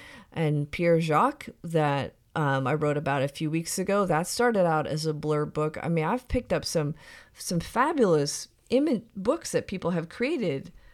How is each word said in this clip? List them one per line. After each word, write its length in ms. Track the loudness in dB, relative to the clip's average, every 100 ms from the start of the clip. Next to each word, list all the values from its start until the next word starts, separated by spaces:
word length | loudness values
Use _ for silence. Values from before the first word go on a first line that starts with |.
| -16 -20 -10
and 400 | -2 2 2 -2
Pierre 300 | 2 4 4
Jacques 480 | 4 4 4 0 -12 -14
that, 500 | -2 0 2 0 -4 -10 _
um, 300 | 0 2 2
I 80 | 0
wrote 220 | 0 0 0
about 240 | 0 0
a 60 | -2
few 240 | -2 -2
weeks 260 | -2 -4 -4
ago, 280 | 0 2
that 200 | 2 0
started 400 | 0 2 2 4
out 220 | 4 2 0
as 180 | -2
a 80 | -2
blurb 400 | -2 0 0 -2
book. 240 | -2 -2 -2
I 60 | -2
mean, 160 | 0
I've 220 | 0 -2 -2
picked 240 | -4 -2
up 100 | -2
some, 300 | 0 -2 -2 -4 -14 -20 -20
some 240 | -12 -4 -4
fabulous 880 | -2 0 0 2 4 4 0 -4 -12 _ -2
image 340 | 0 2 -2 -4 -4
books 340 | -2 -2 -2
that 160 | -4 -4
people 240 | -6 -4
have 160 | -4 -4
created 600 | -4 -2 -2 -2 -4 -8 -18 -20